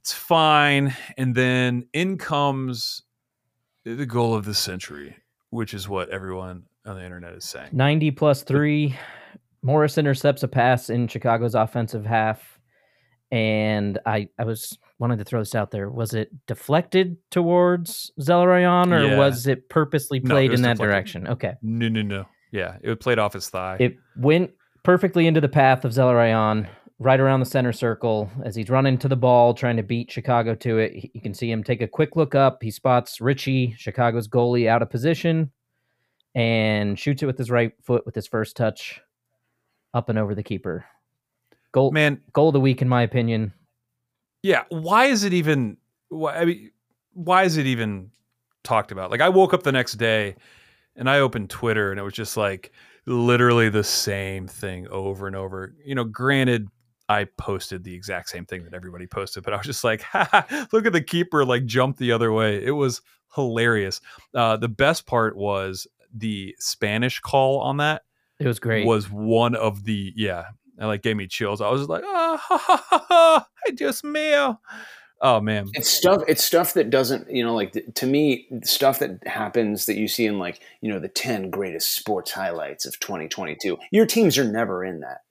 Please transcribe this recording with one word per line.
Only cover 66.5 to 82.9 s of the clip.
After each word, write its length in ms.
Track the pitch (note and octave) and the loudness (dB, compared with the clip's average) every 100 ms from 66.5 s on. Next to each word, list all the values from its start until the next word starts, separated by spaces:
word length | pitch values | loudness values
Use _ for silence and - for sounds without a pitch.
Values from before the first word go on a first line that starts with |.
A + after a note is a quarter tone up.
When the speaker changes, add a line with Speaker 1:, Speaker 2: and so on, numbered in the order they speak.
| - | -10
Speaker 1:
Spanish 600 | - - G#2 G#2+ B2 - | -10 -4 -4 -2 -2 -4
call 400 | - C#3 C3 C#3 | -2 0 2 0
on 160 | A#2+ C#3 | -2 -2
that 240 | D3 D3+ _ _ _ _ | -2 -2 _ _ _ _
Speaker 2:
It 60 | C#3 | -4
was 120 | A#2 | -2
great. 280 | A#2 A2+ G#2+ | -2 0 2
Speaker 1:
was 240 | A2 G2 | 0 0
one 440 | G2+ G#2+ A2+ A#2+ | -6 0 4 4
of 300 | A#2 A2 G2+ | 2 -2 -4
the, 280 | G2+ G#2+ F#2+ F2+ | -6 -6 -6 -6
yeah, 300 | G#2 F2 E2+ A2 _ _ | -6 -6 -10 -20 _ _
and, 100 | A2 | -6
like, 140 | G#2+ | -4
gave 140 | A#2 G#2+ | -2 -2
me 120 | F#2+ | -4
chills. 320 | - G#2+ G#2 | -6 -4 -2
I 100 | G#2 | -2
was 120 | C3 | -2
just 80 | C#3+ | -2
like, 120 | D#3+ | -6
"Ah, 320 | G4 F#4+ E4 D#4+ | -4 -2 -2 -4
ha, 160 | - F4+ | 0 -2
ha, 260 | - F#4 - | 2 0 2
ha, 180 | F4+ - | 0 4
ha, 380 | F4 E4 D#4+ - _ B4 | 6 6 6 0 _ -6
ay, 20 | |
Dios 320 | B3+ C#4+ B3+ | -4 -4 -4
mío." 560 | D4 D4+ D#4 D4 C#4 A3 - A3 - - _ _ | -6 -4 0 2 0 -4 -12 -18 -18 -20 _ _
Oh, 200 | C3 A#2 | 2 2
man. 280 | G#2+ G#2+ G2+ | 2 -2 -4
Speaker 3:
It's 140 | A2 D3 | -4 0
stuff, 340 | - F3+ G3 - | 2 4 4 2
it's 160 | D#3 | 2
stuff 300 | - E3+ E3 | 2 2 2
that 160 | F#3 A#2 | 0 2
doesn't, 400 | C3 B2+ C3+ - | 2 2 -2 -4
you 140 | B2+ | -4
know, 100 | A#2 | -2
like, 180 | A#2 G2+ | -2 -2
th-, 140 | A2 - | -6 -8
to 120 | - B2+ | -4 0
me, 420 | C#3 D3+ C3 - B2 | 2 2 0 -4 -10
stuff 340 | - - C3+ C3+ | -4 2 2 2
that 260 | C#3 F#2 - | -4 -6 -10
happens 580 | - G#2+ A#2 G#2+ G#2 - | -8 -2 0 0 -2 -2
that 100 | G2+ | -2
you 120 | G#2+ | -2
see 180 | - A2+ | 0 0
in, 120 | G#2 | -2
like, 200 | F2+ - - _ | -6 -10 -18 _
you 100 | A2+ | -8
know, 60 | G2+ | -6
the 100 | F#2+ | -6
ten 420 | - B2+ A2+ F#2+ | -8 -4 -6 -6
greatest 420 | F2+ G2 E2 - | -6 -6 -4 -4
sports 400 | - - G2+ - | -4 -4 -4 -4
highlights 520 | - F#2+ E2+ D2 C#2+ | -6 -6 -6 -10 -10
of 140 | C#2 | -12